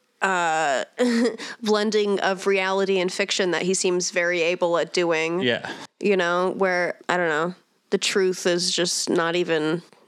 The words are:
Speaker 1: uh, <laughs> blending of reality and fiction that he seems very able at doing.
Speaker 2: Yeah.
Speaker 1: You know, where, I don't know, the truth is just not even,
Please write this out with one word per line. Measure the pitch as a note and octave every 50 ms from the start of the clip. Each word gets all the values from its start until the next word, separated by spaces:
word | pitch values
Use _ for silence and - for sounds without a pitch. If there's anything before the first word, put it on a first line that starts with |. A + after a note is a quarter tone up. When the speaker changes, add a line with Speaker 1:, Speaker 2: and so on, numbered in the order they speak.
| _ _ _ - -
Speaker 1:
uh, | F#3+ F#3+ F3 E3+ E3 D#3 D#3+ D#3+ D3 C3+ A#2+ - - _ -
<laughs> | B3 B3 A#3 A#3 A#3+ A3+ - - - - - - A#3+
blending | G#3 G#3+ G#3 G#3 A3 G#3 G#3+ G#3 G3+ G3+ -
of | - F#3 F#3+ F#3 F#3+
reality | G3+ G3 F#3+ F#3+ F#3+ F#3+ G3 G3 F#3+ G3 F#3
and | F3 F#3 -
fiction | - G3+ F#3+ - - G3+ F3+ F3
that | - F#3+
he | F3+ F#3+
seems | F#3 - F#3+ F3+ F3+ F3 -
very | - F#3 F3 F3 F3+ F3 D#3+
able | E3 F3+ F3+ F3+ E3+ E3+ E3
at | D3+ D#3+ -
doing. | F3+ F3 E3+ E3 D#3 D#3+ E3 E3+ F3
Speaker 2:
Yeah. | F#3 B2 A#2 - - - - - - - _ -
Speaker 1:
You | - G3+ G3+
know, | F#3 F3 E3+ F3 F3+ F3+ F#3 -
where, | - G3 F#3 F3+ F3 F3 E3+ - - - -
I | E3+
don't | F3+ F3+ E3
know, | D#3 D3 D#3+ F3+ F3+ - _ _ _ _ _ -
the | - G3
truth | - - - G#3 F#3+ F#3 F#3 F3+ -
is | F#3 F3 F3 F3 F3+ E3+
just | - F3 F3+ - - - -
not | - F3 E3 E3+ E3+
even, | F3 F3 E3+ E3 D#3 D#3 D#3 D#3+ E3+ - - _ - _